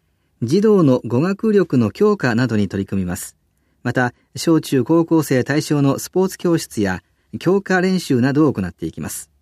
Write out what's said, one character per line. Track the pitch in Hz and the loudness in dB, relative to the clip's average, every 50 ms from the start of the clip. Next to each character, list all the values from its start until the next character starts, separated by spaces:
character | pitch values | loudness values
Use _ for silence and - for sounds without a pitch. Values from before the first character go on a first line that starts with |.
| _ _ _ _ _ _ _ - | _ _ _ _ _ _ _ -8
児 | 120 113 156 208 | -4 0 0 2
童 | 208 220 208 190 160 | 4 4 4 4 4
の | 135 127 123 - | 4 2 2 0
語 | 113 117 123 | -2 -2 0
学 | 160 185 202 - - 220 | 0 -2 -4 -2 -2 0
力 | 208 196 175 - 147 127 | 2 2 2 2 2 2
の | 113 101 | 2 0
強 | - - 202 214 208 | 0 2 2 2 2
化 | - - 127 110 | 2 0 0 0
な | 117 131 | 0 0
ど | 113 117 | 0 0
に | 104 101 92 | 0 -2 -2
取 | - 98 95 | -2 -6 -6
り | |
組 | - 101 98 | -4 -4 -4
み | 92 | -4
ま | 87 90 | -4 -6
す。 | - - - _ _ _ _ _ _ _ _ _ _ | -8 -10 -16 _ _ _ _ _ _ _ _ _ _
ま | - 123 | -6 -4
た、 | - 131 123 120 - _ _ _ - | 0 0 0 0 -2 _ _ _ -12
小 | 131 - 165 160 156 | -6 0 2 2 2
中 | - - 143 131 117 | 2 0 -2 0 2
高 | - 160 170 160 | 2 2 2 2
校 | - 165 160 147 | 2 0 0 0
生 | - 139 123 | 0 0 0
対 | 117 - 139 151 | 0 0 -2 -2
象 | 147 - 156 143 | -2 0 0 0
の | 139 139 - - | 2 0 0 -2
ス | - - | -6 -4
ポ | - 180 190 | -2 -2 -2
ー | 190 | -2
ツ | - - | -4 -4
教 | - 175 165 156 | -2 0 0 0
室 | - - - 113 | -2 -6 -4 -4
や | 101 95 92 82 _ _ _ _ _ _ - 110 | -2 -2 -4 -6 _ _ _ _ _ _ -12 -4
強 | - 165 190 202 | 0 0 0 0
化 | - - 185 180 | 0 0 0 0
練 | 180 190 185 180 | 2 0 -2 -2
習 | - - 139 117 | 0 0 0 2
な | 123 139 | 2 2
ど | 131 147 156 | 2 2 2
を | 135 | 2
行 | - 110 | 0 -2
っ | 95 85 | -6 -6
て | - - 85 | -8 -8 -10
い | 80 | -10
き | - - | -10 -10
ま | 73 71 | -12 -12
す。 | - - - _ _ _ | -12 -14 -16 _ _ _